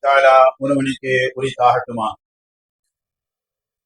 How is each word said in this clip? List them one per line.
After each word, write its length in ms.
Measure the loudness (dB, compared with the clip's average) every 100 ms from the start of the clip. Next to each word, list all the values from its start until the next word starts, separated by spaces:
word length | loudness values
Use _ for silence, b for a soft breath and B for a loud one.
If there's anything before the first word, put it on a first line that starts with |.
தஆலா 340 | 0 2 4 6 4 0
ஒருவனுக்கே 580 | -4 -4 -4 -6 -4 -4 -4 -6
உரித்தாகட்டுமா. 720 | -8 -2 0 0 -4 -8 -8 -10 _ _ _ _ _ _ _ _ _ _ _ _ _ _ _ _